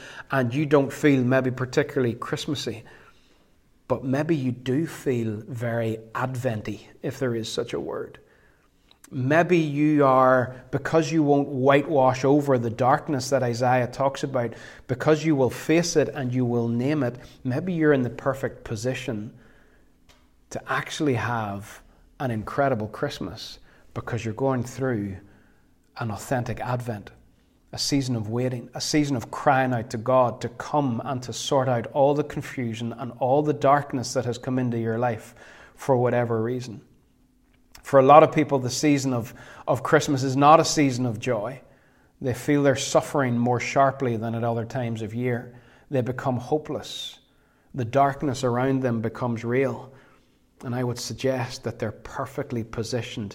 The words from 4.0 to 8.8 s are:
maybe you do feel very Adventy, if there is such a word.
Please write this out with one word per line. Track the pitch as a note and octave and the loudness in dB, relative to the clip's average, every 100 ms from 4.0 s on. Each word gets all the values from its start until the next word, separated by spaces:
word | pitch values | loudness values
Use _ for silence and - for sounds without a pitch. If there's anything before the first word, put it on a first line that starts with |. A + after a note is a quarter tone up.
maybe | C3 C3+ D#3 | 0 -2 0
you | D#3+ B2+ | 0 0
do | A#2+ - C3 - | -4 -2 -2 -2
feel | - - B2 A2 G#2+ A2+ | -4 -2 -2 -2 -4 -8
very | A#2+ A#2+ A#2 A2+ A2 - | -8 -4 -2 -2 -4 -8
Adventy, | - C3 B2+ B2+ G#2+ A2 G#2 - - | -6 -6 -4 -4 -4 -6 -10 -14 -10
if | D3 - | -8 -4
there | C3 | -2
is | A2+ A2 | -2 -4
such | - - | -6 -6
a | - | -6
word. | - - - - _ _ _ _ _ _ | -6 -8 -10 -14 _ _ _ _ _ _